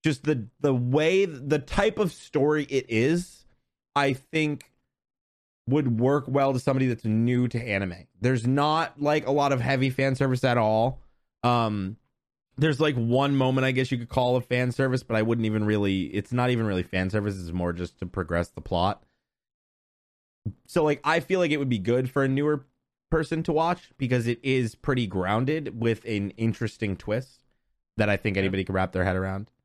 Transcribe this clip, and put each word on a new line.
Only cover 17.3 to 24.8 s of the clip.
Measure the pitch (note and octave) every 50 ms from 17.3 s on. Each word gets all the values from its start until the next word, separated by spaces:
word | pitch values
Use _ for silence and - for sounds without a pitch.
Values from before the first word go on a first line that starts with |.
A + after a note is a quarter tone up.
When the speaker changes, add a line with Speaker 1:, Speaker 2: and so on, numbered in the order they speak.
| G2 F#2+
Speaker 1:
It's | F2+ E2
more | E2 F2+ F2 F2 E2+
just | F2 F2+ F2 _ _
to | F#2+
progress | F2 - G2 F2+ D#2+ E2+ E2+ F2 -
the | _ -
plot. | - - F#2 E2+ F2+ G2 G#2 - _ _ _ _ _ _ _ _ _ _ _ _ _ _ _ _ _ _ _ _ _ _ _ _ _ _ _ _ _ G#2 - _ _
So, | - - F3 D#3
like, | D3+ D3 - -
I | D3+ D#3+ E3+
feel | - - F#3 F#3
like | F3+ E3
it | D3+
would | D3 C#3 C3
be | A#2+ G#2+
good | F#2 A#2+ A#2+ B2+ C3 B2+
for | - C#3+ C3+
a |
newer | C3+ C3+ C#3 D3 D3+ D3+ D3 C3+ _ _ _ _ _ _ _ _ _
person | - E3 D#3 - E3 D#3+ D#3+
to | - D3+
watch | D#3 D#3+ E3+ F3 F3 - - _
because | _ C3+ A#2+ B2+ B2+ A2+
it | A#2 A#2+ - -
is | C3+ C3 C3 B2 A2 -
pretty | _